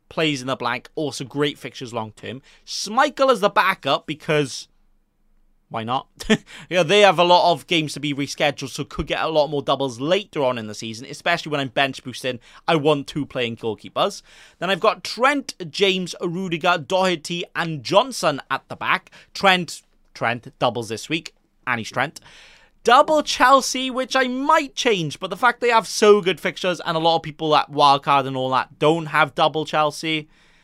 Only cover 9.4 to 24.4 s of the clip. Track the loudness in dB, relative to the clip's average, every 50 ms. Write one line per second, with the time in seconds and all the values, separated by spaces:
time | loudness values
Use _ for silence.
9.4 | 0 2 0 -4 -2 -2 -2 -2 -2 -6 -6 -6 -2 0 0 0 0 _ -4 -2
10.4 | 0 0 0 -2 -6 -10 -12 -12 -10 -12 -12 -12 -14 -16 -16 -6 -2 -2 -2 -2
11.4 | -2 -6 -4 -4 -4 -4 0 0 0 0 -2 -8 -12 -14 -12 -6 -6 -6 -6 -6
12.4 | _ -20 -20 -10 -2 0 0 2 4 2 2 2 0 -8 -8 -8 -8 -6 -4 -4
13.4 | -4 -4 -6 -6 -6 -6 -6 -6 -10 -10 -4 -2 -2 -2 -2 -8 _ _ -20 -20
14.4 | -20 -20 _ -8 -4 -4 -4 2 2 0 0 0 -8 -12 -4 0 2 2 2 0
15.4 | -4 -8 -12 -12 -14 -10 -2 0 2 2 2 0 -4 -8 -10 -8 -6 -6 -4 -4
16.4 | -4 -4 -4 -2 0 0 0 0 -2 -2 0 2 2 2 0 -2 -6 -8 -8 -8
17.4 | -8 -8 -6 -6 -4 -4 -6 -8 -4 2 2 2 2 2 -4 -2 -2 -2 -2 -2
18.4 | -6 -6 -6 -6 _ -10 -12 -8 -2 -2 -2 -2 _ -10 _ -20 -20 _ -10 0
19.4 | 2 2 4 2 0 -6 -12 -18 _ _ _ _ _ _ _ -4 -4 -2 -2 -4
20.4 | -8 -16 _ -2 0 0 0 -2 -8 -8 -8 -10 -6 -6 -6 -6 -6 -10 _ _
21.4 | _ _ _ _ -6 -6 -6 -6 -6 -8 -4 -4 -4 -4 -6 -14 _ -20 -20 -20
22.4 | -20 -20 -20 _ _ _ _ _ 2 6 6 6 6 6 4 0 0 -2 0 2
23.4 | 4 6 6 4 4 0 -6 -4 -6 -6 -4 -6 -6 -2 0 -2 0 0 -2 -4